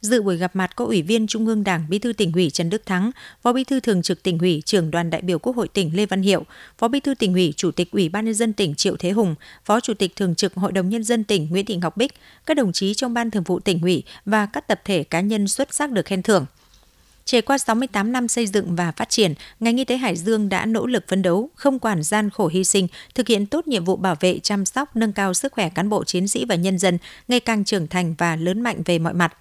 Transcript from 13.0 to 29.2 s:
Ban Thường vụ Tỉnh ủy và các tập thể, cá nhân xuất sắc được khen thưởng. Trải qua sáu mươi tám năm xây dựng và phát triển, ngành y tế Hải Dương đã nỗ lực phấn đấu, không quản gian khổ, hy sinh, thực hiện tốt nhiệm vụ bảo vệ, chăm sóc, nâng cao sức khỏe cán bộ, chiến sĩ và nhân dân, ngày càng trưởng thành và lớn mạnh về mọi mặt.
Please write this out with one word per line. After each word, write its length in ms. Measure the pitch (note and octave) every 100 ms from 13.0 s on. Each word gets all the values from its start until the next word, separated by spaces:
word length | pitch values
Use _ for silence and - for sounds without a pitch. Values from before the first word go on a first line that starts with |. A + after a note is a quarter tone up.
| B3+
Ban 160 | A#3 A#3
Thường 120 | G#3+
vụ 180 | E3 F#3
Tỉnh 200 | - E3
ủy 200 | E3+ E3+ - -
và 220 | - G#3+ G3+
các 220 | C#4+ -
tập 120 | G#3
thể, 160 | - F#3+ C#3
cá 100 | E3
nhân 280 | G3 G#3+ G3
xuất 260 | - C#4
sắc 160 | - D4
được 160 | A3+ D#3+
khen 160 | G3
thưởng. 240 | F3+ G3+ C3+ _ _ _ _ _ _ _
Trải 180 | - B3
qua 160 | A3 C#4
sáu 180 | - A3+
mươi 120 | B3+
tám 240 | G#3+ G3+
năm 160 | B3+ A#3+
xây 180 | - A3+
dựng 300 | G3+ F3+ E3+
và 160 | E3+
phát 180 | D#3 A3+
triển, 240 | - G3+ D3 - -
ngành 160 | A3+ A#3+
y 80 |
tế 120 | C4+ B3+
Hải 200 | B3 E3+
Dương 320 | F3 A3 G#3
đã 180 | F#3+ G#3+
nỗ 200 | A3+ A#3+
lực 180 | B3 -
phấn 140 | G3
đấu, 280 | F#3 F3 B3+
không 240 | _ C#4+ C4+
quản 240 | A#3 F#3+
gian 280 | D3+ G#3 G#3+
khổ, 180 | - F#3
hy 160 | F3
sinh, 240 | F#3 G3+ F3+ - -
thực 140 | - -
hiện 180 | G#3+ G3+
tốt 220 | D#4+ D#4+
nhiệm 160 | A#3+
vụ 120 | F3 F#3
bảo 200 | F#3+ D#3
vệ, 180 | F#3 F3
chăm 260 | - G3+
sóc, 320 | F#3+ - D4 A#3
nâng 160 | A3
cao 220 | G3+ G3
sức 180 | F3+ C#4
khỏe 160 | - F3+
cán 200 | F3 G3
bộ, 160 | G#3
chiến 240 | - F3+ G3
sĩ 160 | A#3
và 100 | B3
nhân 240 | F3+ F3+ F#3+
dân, 200 | F#3 F3 - - -
ngày 120 | B3
càng 240 | A#3+ A3
trưởng 220 | G3+ G3+ D3+
thành 280 | F3+ F3 D#3+
và 180 | E3+ D#3+
lớn 240 | E3 G3
mạnh 220 | A#3+ F3+
về 140 | E3 E3+
mọi 160 | E3
mặt. 220 | E3+